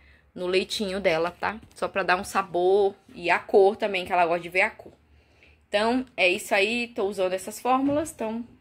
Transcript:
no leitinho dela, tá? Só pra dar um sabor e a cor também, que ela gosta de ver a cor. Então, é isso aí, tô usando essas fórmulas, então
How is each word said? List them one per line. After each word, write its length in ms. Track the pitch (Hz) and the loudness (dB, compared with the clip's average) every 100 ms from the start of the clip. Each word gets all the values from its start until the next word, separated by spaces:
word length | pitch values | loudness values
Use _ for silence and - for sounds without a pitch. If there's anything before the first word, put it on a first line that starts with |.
| _ - _ | _ -20 _
no 140 | - 180 | -8 -2
leitinho 540 | 190 208 - 196 190 | 0 0 -4 -4 -2
dela, 320 | 190 160 175 | 0 0 -2
tá? 260 | - 180 214 - | -4 -6 -6 -14
Só 140 | - 175 | -8 -6
pra 160 | 196 | -2
dar 120 | 175 180 | 0 0
um 80 | |
sabor 720 | 196 196 185 175 180 202 196 196 _ | -2 -4 -2 0 4 4 2 -2 _
e 160 | - 170 | -6 -2
a 80 | 190 | -2
cor 380 | - 208 196 220 | 2 4 6 4
também, 280 | 214 190 | -4 -4
que 80 | 180 | -2
ela 120 | 180 | 2
gosta 180 | 170 175 | 2 0
de 60 | 170 | -2
ver 140 | 180 | 0
a 80 | 214 | 0
cor. 220 | - - - _ _ _ _ - _ _ | -2 -20 -20 _ _ _ _ -20 _ _
Então, 380 | 202 220 254 254 - | 0 0 0 -4 0
é 120 | 185 | 2
isso 260 | 208 - | 0 0
aí, 340 | 208 202 240 233 | 0 2 -2 -4
tô 160 | 240 | -4
usando 280 | 202 196 185 | -4 -2 -2
essas 280 | 190 214 - | -2 -6 -6
fórmulas, 520 | 247 262 277 294 311 | 0 2 2 0 -4
então 320 | - 220 233 233 - | -6 -6 -6 -10 -20